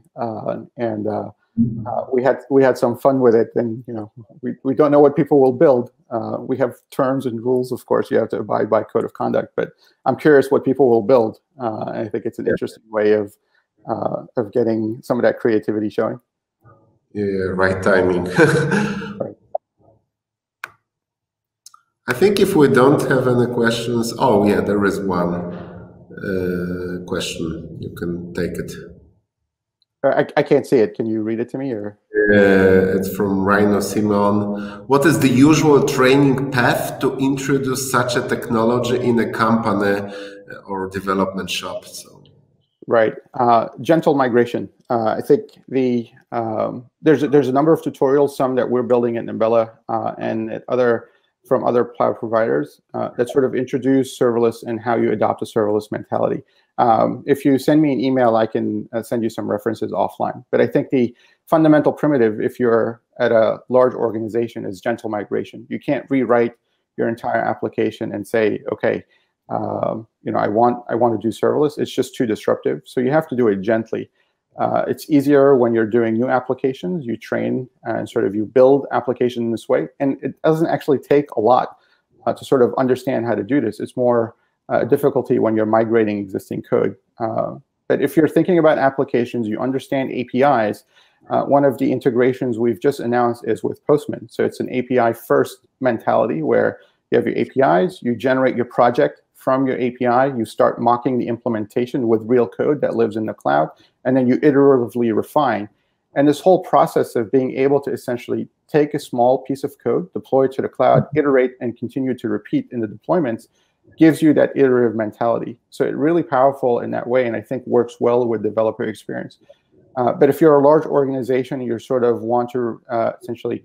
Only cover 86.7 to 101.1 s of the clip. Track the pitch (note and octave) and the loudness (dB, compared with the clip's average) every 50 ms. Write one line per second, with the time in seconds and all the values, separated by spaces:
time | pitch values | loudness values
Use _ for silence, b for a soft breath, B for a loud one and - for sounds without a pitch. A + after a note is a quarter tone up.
86.7 | B2+ A#2 A2+ G#2+ - _ _ _ _ - A#2 A2+ A2+ A#2 A2+ - C3 C#3 - _ | 0 0 0 -2 -4 _ _ _ _ -8 -8 -6 -4 -4 -4 -6 -6 -12 -18 _
87.7 | _ _ _ - B2+ - C3+ C#3+ - E3 D#3 C#3+ - E3 D#3+ - F3+ E3+ D#3 D#3 | _ _ _ -4 -2 0 0 0 2 2 2 2 2 2 2 2 2 4 4 4
88.7 | D3+ - C3+ C3+ - - C3 - - A#2+ A#2 - - A#2+ A2+ G#2 G#2+ - A#2+ C3 | 4 4 2 0 0 0 -4 -2 0 -2 -2 -2 -4 -4 -4 -4 -4 -4 -4 -4
89.7 | C3 C3 - - C#3 C3+ C3 - - B2 A#2+ - - B2 C3+ D3 C3+ A#2 G#2+ G#2 | -4 -6 -6 -6 -4 -4 -4 -4 -6 -8 -6 -4 0 2 2 2 2 2 0 -2
90.7 | G#2+ - _ b b b b b b b b - B2+ B2 A2+ - C3+ C#3+ C#3+ C#3 | -4 -6 _ b b b b b b b b -4 -2 -2 0 2 2 4 4 2
91.7 | A#2+ - C3+ B2 B2+ A#2+ - C#3 A2+ B2 B2 C3 B2+ - C3+ B2+ A2+ G#2+ A#2+ A#2+ | 2 0 -2 -2 -2 0 0 0 2 2 2 2 0 -2 -4 -4 -2 -2 0 -2
92.7 | A2+ - - C#3 C3 - - A#2+ A#2+ B2 A#2+ A#2+ A#2 - - A#2 A2 - - - | -2 0 -2 -2 -2 -2 -4 -2 0 0 0 0 -2 -4 -4 -6 -4 -4 -4 -8
93.7 | - - _ - D3+ D3 - - - - A#2 - - - A2+ A2 - - A2 G#2+ | -8 -4 _ 0 0 0 0 -4 -10 -12 -12 -10 -4 -2 -2 -2 -2 -4 -8 -6
94.7 | - B2+ B2 - B2+ B2 A#2 A#2 A2+ - - - C#3+ C#3 B2+ - - - _ _ | -6 -6 -4 -2 0 2 2 0 0 -2 -2 0 0 0 0 -2 -6 -18 _ _
95.7 | _ - C3 B2+ A2+ G#2+ - - A2+ A2+ A#2 A2+ C#3+ D#3+ D3+ B2 A#2 A2+ A2 A2 | _ -4 -2 -2 -2 -2 -2 0 0 2 2 0 -2 -4 -2 0 2 2 2 0
96.7 | - b b b b b b - B2+ A#2+ A#2+ A2 - - A#2+ - - B2+ C3 D3 | -2 b b b b b b -2 0 0 0 0 -2 -2 -4 -2 0 2 2 4
97.7 | E3+ F3+ F#3 F3+ F3+ - A#2+ A#2+ A#2+ G#2 A2+ C3 C3 C3 C3 B2+ - A#2+ A#2+ A#2+ | 4 2 0 -2 -4 -6 -6 -4 -4 -2 0 0 0 2 0 0 0 -2 -4 -4
98.7 | - - B2 A#2+ A#2+ D3 C#3+ C#3+ - _ _ _ _ _ - C3+ C3 C3+ C3+ C3 | 0 2 2 2 2 2 0 0 -2 _ _ _ _ _ -2 -2 0 0 0 -2
99.7 | B2 - B2+ A#2+ B2 - B2 B2 A#2+ B2+ C3+ C#3+ C3+ A#2 A2 - - - B2 A#2 | -2 -2 -4 -4 -4 -2 0 2 2 2 2 0 0 -4 -6 -4 0 0 0 0
100.7 | - - A#2+ A#2+ A#2+ A#2+ - C#3 | 0 0 0 0 0 0 0 -2